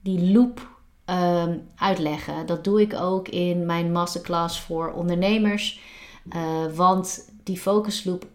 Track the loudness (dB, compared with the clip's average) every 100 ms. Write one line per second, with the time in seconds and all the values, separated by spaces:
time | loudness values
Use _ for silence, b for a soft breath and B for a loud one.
0 | -2 0 6 6 6 2 -16 -20 _ _
1 | -4 0 2 2 0 -4 -8 -2 0 2
2 | 0 -4 -6 -8 -4 -4 2 4 4 2
3 | -2 -2 -4 -2 0 0 0 0 0 0
4 | -2 -4 -4 -2 -2 -4 -6 -6 -4 -4
5 | -2 0 2 2 2 0 -4 -10 B B
6 | B B -12 -6 -4 -4 -4 2 4 4
7 | 0 -8 -14 -16 -8 -4 2 2 0 -4
8 | -4 -6 -8